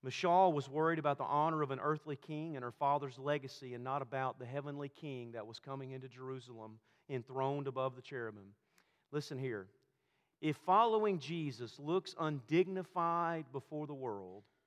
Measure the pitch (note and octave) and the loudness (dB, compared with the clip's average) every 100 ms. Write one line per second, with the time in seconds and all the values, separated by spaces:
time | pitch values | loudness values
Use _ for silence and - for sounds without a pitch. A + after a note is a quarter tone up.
0 | C3 - F#3 F3 F#3+ D3 C#3 C#3 D#3+ E3 | -6 0 6 8 8 6 0 2 2 4
1 | D3 C#3 C#3 D3 D#3 D#3 D3 C3 D3 D3+ | 0 0 2 2 2 2 0 0 0 0
2 | D#3 C#3+ - D3+ D#3+ C#3+ A#2+ - C#3+ C#3+ | -2 -10 -6 -6 -4 -6 -8 0 2 2
3 | C3+ A#2+ C3+ D3 C3 - C3 A#2+ B2+ C#3 | 0 -6 0 0 -2 -12 -10 -8 -4 -4
4 | C3 C3+ C3 - A#2+ C#3 C#3+ C#3+ C#3+ - | -2 -2 -2 -4 -6 -6 -6 -6 -8 -8
5 | D#3 C3 A#2+ A#2 G#2+ A2+ - C3+ C3 C3 | -8 -8 -8 -10 -10 -12 -10 -8 -8 -10
6 | C3 A#2+ C3 C3 A#2+ A#2 A2 A2 _ _ | -12 -12 -10 -10 -10 -14 -14 -16 _ _
7 | _ C3+ A2+ C3 C3+ C#3+ C#3 C3 C3 B2+ | _ -6 -4 0 2 2 -2 0 -2 -2
8 | - C3+ A#2 G#2 G2 G#2 _ _ _ _ | -8 -6 -6 -6 -16 -20 _ _ _ _
9 | _ D3 D3 C3 C3 G#2+ F#2+ _ _ _ | _ -4 -4 -4 -2 -2 -6 _ _ _
10 | _ _ _ _ D#3 D3 - F#3+ A#3 A3 | _ _ _ _ -2 0 6 6 8 6
11 | G#3+ F#3+ C3 E3+ D3+ A#2 A#2+ - C#3+ F#3 | 4 0 -2 -4 -4 -4 -10 -8 0 0
12 | F#3 - D#3 D3 A#2 D#3+ F#3 F#3+ F3 F3+ | 0 -2 0 0 2 4 4 2 -4 0
13 | E3+ E3+ E3 E3 C#3 C3+ - D3+ D3+ C#3+ | 2 4 2 0 -4 -8 -6 -6 -6 -4
14 | B2+ G2+ F#2 F#2+ G2+ _ | -4 -4 -6 -14 -18 _